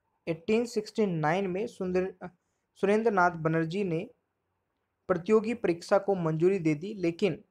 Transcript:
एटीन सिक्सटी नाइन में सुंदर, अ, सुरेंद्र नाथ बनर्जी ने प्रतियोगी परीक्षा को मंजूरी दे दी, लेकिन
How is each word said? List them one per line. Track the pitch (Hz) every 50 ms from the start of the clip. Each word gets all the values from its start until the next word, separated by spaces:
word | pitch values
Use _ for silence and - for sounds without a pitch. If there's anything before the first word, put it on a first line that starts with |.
| _ _ _ _ - -
एटीन | 160 165 - - 220 233 247
सिक्सटी | 233 - 214 208 - - 226 214
नाइन | 190 170 156 151 151 170 196 196
में | 185 175 185 -
सुंदर, | - - - 190 185 180 185 185 190 - -
अ, | 185 175 _ _ _ _ _ _ _ _ _
सुरेंद्र | - 202 190 208 214 226 233
नाथ | 208 185 175 180
बनर्जी | 170 165 156 160 160 165 165 160 170 202 202
ने | 180 160 165 202 262 _ _ _ _ _ _ _ _ _ _ _ _ _ _ _ _ _ _ _ -
प्रतियोगी | 185 170 180 - 214 220 202 226 240
परीक्षा | - - 185 170 175 - - 208 196
को | 196 196 196
मंजूरी | 180 165 160 160 156 170 185 196 196
दे | 156 160 151
दी, | 147 175 208 220
लेकिन | 196 175 170 170 165 208 180 139 - - _